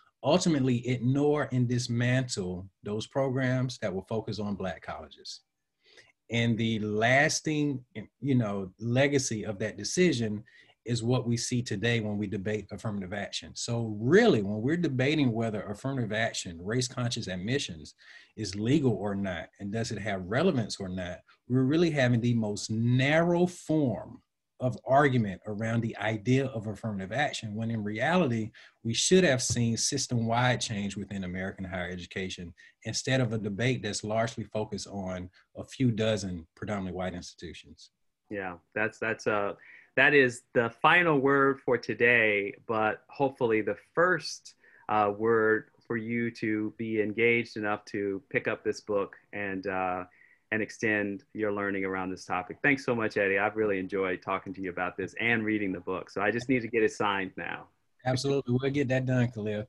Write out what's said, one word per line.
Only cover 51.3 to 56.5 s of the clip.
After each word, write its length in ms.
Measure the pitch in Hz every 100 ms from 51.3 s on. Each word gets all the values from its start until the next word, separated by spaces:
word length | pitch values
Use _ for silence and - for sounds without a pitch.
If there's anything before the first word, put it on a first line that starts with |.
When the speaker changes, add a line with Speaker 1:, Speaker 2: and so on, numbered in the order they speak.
Speaker 2:
your 180 | 107 107
learning 320 | 101 101 98
around 260 | 95 95 92
this 140 | 92
topic. 340 | - 90 90 -
Thanks 220 | 147 139 135
so 100 | 117
much, 220 | 110 107
Eddie. 200 | 98 98
I've 200 | 107 107
really 220 | 107 98
enjoyed 420 | 92 98 95 90
talking 320 | - 95 101
to 80 | 92
you 80 | 95
about 260 | 87 90 -
this 180 | 92 -
and 240 | 113 117
reading 300 | 107 107 101
the 80 | 90
book. 280 | 87 92 -
So 120 | -
I 100 | 104
just 160 | 113
need 140 | 117